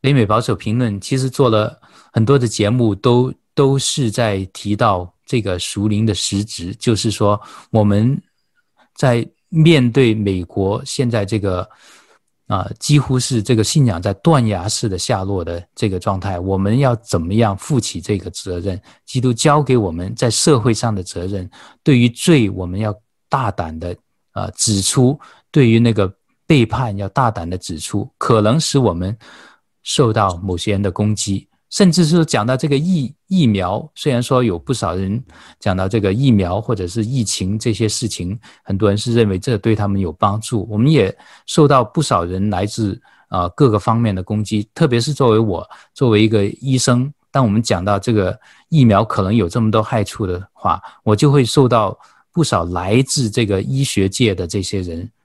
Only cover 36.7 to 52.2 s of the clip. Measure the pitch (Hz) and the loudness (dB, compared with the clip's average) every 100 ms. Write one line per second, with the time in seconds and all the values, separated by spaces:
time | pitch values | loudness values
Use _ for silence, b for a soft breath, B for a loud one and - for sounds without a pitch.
36.7 | 104 90 104 110 135 104 - 92 110 123 | -4 -4 -4 -4 -2 -4 -4 -4 -2 -2
37.7 | 101 110 - 110 - 87 110 B B - | 0 -2 -2 -6 -6 -8 -8 B B -6
38.7 | 98 104 101 120 117 107 92 107 110 117 | 0 2 2 0 2 2 0 -2 -2 0
39.7 | 107 101 98 92 76 98 107 - 117 117 | 0 0 -2 -4 0 -2 -2 -4 -6 -4
40.7 | 107 131 156 95 - B B B - 143 | 0 2 4 2 -2 B B B 2 4
41.7 | 135 117 - 147 98 85 92 104 90 104 | 4 2 -2 0 0 0 -2 -2 -2 -4
42.7 | - 107 - b b b 95 87 - 139 | -2 -4 -4 b b b -4 -4 2 2
43.7 | 104 - 113 117 95 92 107 104 107 104 | 4 0 0 0 -2 -4 -4 -2 -4 -4
44.7 | - 160 117 123 143 131 110 113 85 - | -2 0 2 -2 0 2 4 2 -4 -8
45.7 | B B - 131 104 110 110 101 - 135 | B B -2 2 4 4 2 -2 -4 -2
46.7 | 131 - 123 135 - _ 139 123 104 113 | 0 2 0 0 -8 _ 0 2 0 0
47.7 | 92 98 101 110 110 92 - b b b | -2 0 -2 0 0 0 -4 b b b
48.7 | 160 123 98 110 - 95 117 87 123 110 | 4 6 4 2 -2 0 0 0 0 2
49.7 | 110 107 117 98 - 98 90 92 _ 95 | 0 0 -2 -4 -6 -6 -6 -10 _ -4
50.7 | 85 B B - 107 147 143 120 - 127 | -4 B B 0 2 4 4 2 2 4
51.7 | 120 101 - b b | 2 0 -6 b b